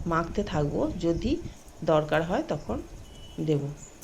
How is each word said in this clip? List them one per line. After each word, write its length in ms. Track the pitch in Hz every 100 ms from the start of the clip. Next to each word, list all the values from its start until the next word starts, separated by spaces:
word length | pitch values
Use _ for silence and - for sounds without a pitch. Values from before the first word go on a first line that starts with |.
| 170
মাখতে 280 | 165 180 208 202
থাকবো, 300 | 160 147 180 302 170
যদি 280 | 165 165 233 349 - - - - 165
দরকার 300 | 156 151 156 165
হয় 140 | 226 311
তখন 260 | 147 - 262 - - - - - - 156
দেব। 140 | 143 139 147 - -